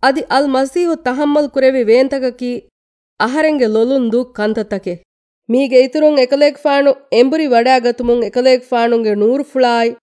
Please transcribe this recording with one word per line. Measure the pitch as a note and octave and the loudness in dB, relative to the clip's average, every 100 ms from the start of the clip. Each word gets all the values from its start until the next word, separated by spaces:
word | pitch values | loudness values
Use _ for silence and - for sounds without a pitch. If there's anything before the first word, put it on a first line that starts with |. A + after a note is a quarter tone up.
އަދި | B3+ C#4 - | 0 0 -2
އަލް | B3+ C#4+ C4 | -2 0 -2
މަސީހު | C4+ F4 F4 D#4+ | -2 -2 -2 -4
ތަޙައްމުލު | C4+ B3+ D4 D4 D4 | -4 -4 -2 0 -2
ކުރެވި | - C4 C4 | 0 0 0
ވޭންތަކަކީ | A3 A#3 C4+ C4+ B3+ B3 B3 B3 - _ _ _ _ _ | 2 2 2 -2 -6 -6 -8 -8 -12 _ _ _ _ _
އަހަރެންގެ | A3 C#4 D#4 D4+ A#3 | -4 0 0 0 0
ލޮލުން | G#3+ A#3 C4+ A#3+ | 0 0 0 0
ދޫ | A3+ B3+ - | -2 -4 -6
ކަންތައްތަކެއް. | G#3+ A3 G#3+ G3 F#3+ F3 _ _ _ _ _ | -4 -4 -6 -8 -8 -12 _ _ _ _ _
މީގެ | A#3 C#4 B3+ | -2 2 2
އިތުރުން | C4 D#4 D4+ D4 | 2 2 2 2
އެކަލޭގެ | B3 C#4 C#4+ C#4+ | 0 2 0 0
ފާނު | D4+ C#4 C#4+ C4+ _ | -2 0 2 0 _
އެނބުރި | A3 C4 D#4 D#4 | 0 2 0 0
ވަޑައިގަތުމުން | A#3+ A#3 C4 A#3+ A#3+ A#3+ A#3+ A3 | 0 2 2 0 -4 -2 -2 -2
އެކަލޭގެ | - C4 B3+ B3 | -2 0 0 0
ފާނުންގެ | A#3+ A#3 A#3 A3 G#3 | -2 0 0 0 0
ނޫރު | G#3 C4 | 0 0
ފުޅާއި | C4+ C4 B3 A#3 A#3 A#3+ | -4 -2 0 0 -2 -6